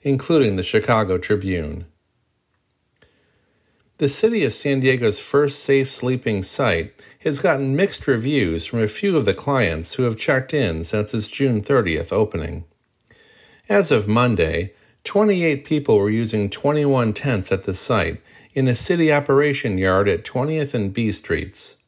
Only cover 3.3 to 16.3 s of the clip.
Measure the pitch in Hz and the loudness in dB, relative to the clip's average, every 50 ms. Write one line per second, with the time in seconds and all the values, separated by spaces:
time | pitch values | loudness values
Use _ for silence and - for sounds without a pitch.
3.3 | _ _ _ _ _ _ _ _ _ _ _ _ _ - 156 135 - - - 226 | _ _ _ _ _ _ _ _ _ _ _ _ _ -2 0 0 2 2 2 2
4.3 | 233 214 175 120 - - - 143 139 135 131 135 131 120 120 107 101 - - - | 2 2 0 0 -2 -2 -2 -2 0 2 2 2 2 2 0 0 0 -2 -6 0
5.3 | - 143 147 139 - - - - 139 139 135 131 - - - 123 127 127 - 120 | 2 2 2 2 -2 -4 0 2 2 2 2 0 -4 -4 -2 -2 -4 -2 -2 -4
6.3 | 107 98 92 - - - 139 113 85 82 82 - _ - - - - _ - 160 | -4 -2 -4 -6 -4 -2 0 0 0 0 -4 -8 _ -20 -20 -20 -20 _ -4 -4
7.3 | 143 139 - 180 151 135 139 135 135 147 - 123 - - - - 127 113 110 135 | -2 2 2 2 2 2 0 0 2 0 0 0 -2 -4 0 0 0 0 0 0
8.3 | 151 139 101 85 82 82 - - - 117 110 104 - - - 202 180 151 117 - | 0 0 0 0 -2 -4 -4 -4 -2 -2 -2 -2 -2 -2 -2 2 2 2 2 0
9.3 | - - - 143 139 131 110 82 82 82 82 - - - 127 120 110 - - - | -2 -2 -2 -2 0 2 0 0 -2 -4 -6 -6 -2 -2 0 -2 -2 -2 -2 0
10.3 | 143 131 127 - - 147 123 90 80 80 82 - - 104 104 - - 110 101 - | 0 0 -2 -2 -2 0 0 0 -2 -4 -4 -4 -4 -4 -4 -2 -4 -6 -6 -6
11.3 | - - 139 131 117 104 95 - 139 127 107 87 80 73 - - - 107 107 - | -4 -2 0 0 0 0 0 2 0 2 2 0 -2 -4 -4 -2 0 0 0 0
12.3 | - 85 76 78 82 82 82 _ _ _ _ _ _ _ _ _ _ _ _ _ | -2 -8 -6 -6 -8 -10 -12 _ _ _ _ _ _ _ _ _ _ _ _ _
13.3 | _ _ - _ - _ _ - 202 202 185 - 139 113 98 104 107 117 123 123 | _ _ -20 _ -20 _ _ 2 2 2 4 4 2 2 2 2 2 2 4 2
14.3 | 110 90 80 78 80 82 92 98 - _ _ _ _ _ _ - - 196 214 214 | 2 2 0 0 0 -2 -4 -6 -10 _ _ _ _ _ _ -2 0 2 4 4
15.3 | 196 180 170 160 143 135 - - 156 147 143 - 113 104 98 104 107 113 117 110 | 2 2 2 0 0 -2 -2 -2 -2 -2 2 2 2 4 4 2 0 0 -2 0